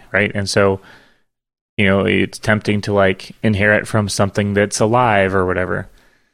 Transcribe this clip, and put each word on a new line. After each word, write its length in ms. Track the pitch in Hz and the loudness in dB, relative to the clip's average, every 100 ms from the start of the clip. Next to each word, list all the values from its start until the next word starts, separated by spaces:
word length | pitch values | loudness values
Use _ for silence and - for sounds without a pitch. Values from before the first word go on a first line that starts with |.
| - | -4
right? 200 | 95 101 104 | 0 0 -2
And 140 | 98 | -2
so, 320 | 107 98 95 - - _ _ _ _ _ _ _ - | 2 2 0 -8 -20 _ _ _ _ _ _ _ -2
you 80 | 98 | 2
know, 200 | 98 98 | 2 0
it's 320 | 95 95 - | 0 -2 -4
tempting 440 | - 107 - 104 | -2 -2 -2 -4
to, 120 | 104 | -2
like, 380 | 101 95 95 - - | 2 2 0 -8 -4
inherit 460 | 110 98 104 104 - | -2 2 2 2 0
from 200 | 110 101 | -2 -2
something 460 | - 98 - 101 | -2 -2 -2 -2
that's 260 | 101 101 - | 0 0 0
alive 540 | 110 123 120 101 95 | 0 2 2 2 2
or 120 | 95 90 | 0 0
whatever. 420 | 90 90 95 - - _ _ _ | -2 -4 -6 -8 -18 _ _ _